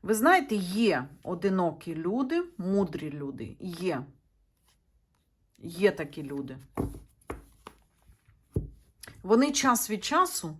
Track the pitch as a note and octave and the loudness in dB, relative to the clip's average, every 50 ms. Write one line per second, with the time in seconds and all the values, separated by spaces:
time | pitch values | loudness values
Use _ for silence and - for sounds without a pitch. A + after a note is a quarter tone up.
0 | - F#3 A3 G#3+ A#3 D#4+ F#4 F#4 C#4 - A3 G#3 F#3 F3 F#3+ A3 A#3 G#3 D#3+ C3 | 0 0 0 4 6 6 6 6 4 0 -2 -2 -2 -2 0 2 4 4 4 2
1 | C3 - - - _ - F3+ F3 F#3+ G3 F#3+ F#3 F3+ E3 D#3+ - - E3 D#3+ D#3 | -2 -6 -12 -14 _ -8 -6 -2 0 0 2 2 2 0 -2 -4 -10 -8 -8 -4
2 | E3 F3 G#3 B3+ C#4 C4 E4 E4+ F4+ E4+ - - F3 F#3 G3 G3+ G3 D#3+ C#3+ - | -2 -2 0 0 0 0 0 -2 -2 -4 -8 -6 -2 0 2 2 2 0 -2 -8
3 | E3 D3+ C#3+ C#3+ C#3+ C#3 C3+ - A2+ - - _ F#3 F#3 E3+ D#3+ F3+ F#3 D#3 B2+ | -8 -8 -8 -8 -8 -8 -8 -8 -10 -12 -12 _ -10 -10 -8 -4 -4 -2 -2 -4
4 | C#3 - - _ _ _ _ _ _ _ _ _ _ _ _ _ _ _ _ _ | -6 -10 -18 _ _ _ _ _ _ _ _ _ _ _ _ _ _ _ _ _
5 | _ _ _ _ _ _ _ _ _ _ _ _ - E3+ E3+ F3 G3+ G3 - - | _ _ _ _ _ _ _ _ _ _ _ _ -14 -12 -4 2 2 2 2 2
6 | D#3 C#3 - E3 D3 C3+ C#3+ C#3 C#3 B2 C3 C3+ - _ _ - - - - - | -8 -8 -8 -10 -10 -8 -8 -8 -8 -10 -12 -16 -18 _ _ -6 -6 -6 -6 -12
7 | - _ _ _ _ _ - - - _ _ _ _ - _ _ _ _ _ _ | -18 _ _ _ _ _ -14 -14 -14 _ _ _ _ -20 _ _ _ _ _ _
8 | _ - - _ _ _ _ _ _ _ _ - - - - - _ _ _ _ | _ -20 -20 _ _ _ _ _ _ _ _ -4 -4 -4 -16 -20 _ _ _ _
9 | - - - - - F#3 G#3+ A#3 C#4 D4+ C#4+ - - C4+ B3 A#3+ - - G#3+ G3 | -20 -20 -20 -14 2 4 6 6 6 4 2 2 4 4 4 4 0 -4 -4 -6
10 | - - D4 E4 F#4+ F4 - - - D#3+ D3+ | -2 0 4 4 4 2 0 -6 -8 -8 -10